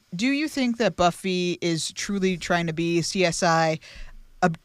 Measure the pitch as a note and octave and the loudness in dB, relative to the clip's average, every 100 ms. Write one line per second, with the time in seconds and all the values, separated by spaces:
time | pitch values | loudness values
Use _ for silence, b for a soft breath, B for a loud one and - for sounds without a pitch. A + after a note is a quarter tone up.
0 | - F3 A#3+ C#4 D4+ - B3 A#3 A3 - | -10 -2 0 0 -2 -2 -2 0 0 2
1 | F3 - F#3+ F#3 F3 E3+ F3 E3 - - | 2 2 -2 0 0 -2 -2 -2 -4 -8
2 | - G3+ F#3+ F3+ - F3 E3+ D#3 E3+ E3+ | -6 0 0 -2 0 0 0 -2 0 0
3 | D#3 F#3+ F3+ E3 F3+ E3 D#3+ D#3 B B | 0 0 0 2 2 4 2 0 B B
4 | B - - - F3+ E3 | B -16 -20 0 0 0